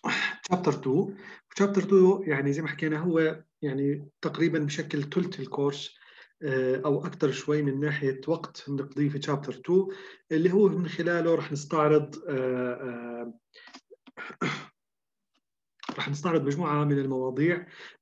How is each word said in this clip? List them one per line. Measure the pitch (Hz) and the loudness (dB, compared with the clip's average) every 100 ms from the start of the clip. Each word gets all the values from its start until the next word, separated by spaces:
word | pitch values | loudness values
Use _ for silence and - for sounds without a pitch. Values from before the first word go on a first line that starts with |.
| - - - - - | -4 -2 -2 -6 -2
chapter | 180 165 | 0 2
two. | 131 131 143 - - - - - - | 0 2 0 0 -4 -16 -20 -6 0
chapter | 196 196 | 2 2
two | 190 196 185 190 185 | 6 8 8 6 2
يعني | 151 139 | 0 0
زي | 143 | 0
ما | 156 | -4
حكينا | - 156 156 | -4 -2 0
هو | 175 160 160 160 - _ | 0 2 2 0 -12 _
يعني | 147 131 139 147 - _ | -4 0 0 -2 -6 _
تقريبًا | 160 147 165 156 | -6 0 0 2
بشكل | 147 - 151 147 | -2 -4 -4 -4
تلت | 135 185 180 - | -2 -2 -2 -4
الكورس، | 131 - 139 143 - - - - - - | -6 -2 -2 -2 -8 -16 -20 -20 -20 -10
آه، | 151 131 127 127 147 | -4 0 0 0 0
أو | 143 160 | -2 -2
أكتر | - 147 | -2 -2
شوي | 127 - 151 | 0 -2 0
من | 143 135 | 0 0
ناحية | 147 143 139 131 151 | -2 -2 -2 -2 -2
وقت | 160 - - - | -4 -6 -14 -8
بنقضيه | 139 139 - 147 | -6 -6 -2 -2
في | 143 | -2
chapter | 151 147 147 | -4 -4 -4
two، | - - 185 190 - - - - | -8 2 2 2 -4 -14 -16 -2
اللي | 156 175 | 2 4
هو | 190 196 | 6 4
من | 160 165 | 4 -2
خلاله | - 165 175 165 160 | -2 0 2 2 2
رح | 139 | 0
نستعرض، | 147 - 165 151 151 147 - 175 | -6 -2 2 6 6 4 -8 -6
آه، | 135 127 127 123 | -2 0 0 -2
آه، | 123 131 120 120 120 120 - _ - - - _ - - - - - - - - _ _ _ _ _ _ _ _ _ _ _ - - | -4 -6 -8 -8 -10 -10 -14 _ -20 -20 -20 _ -20 -20 -16 -12 -6 -4 -4 -10 _ _ _ _ _ _ _ _ _ _ _ -12 -8
رح | - | -6
نستعرض | 143 180 160 139 | -2 2 2 2
مجموعة | 143 165 147 | 0 0 2
من | 147 139 | 2 2
المواضيع. | 135 131 131 131 156 175 180 - - - | 0 0 -2 2 2 0 -4 -18 -20 -2